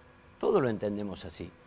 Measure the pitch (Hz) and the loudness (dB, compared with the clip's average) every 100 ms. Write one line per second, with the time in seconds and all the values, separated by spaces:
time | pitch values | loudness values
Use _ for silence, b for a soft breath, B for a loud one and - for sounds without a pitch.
0 | - - - - - 214 127 104 104 104 | -20 -20 -20 -2 2 4 4 2 -2 -2
1 | 104 92 90 - 87 - | -4 -8 -12 -12 -12 -14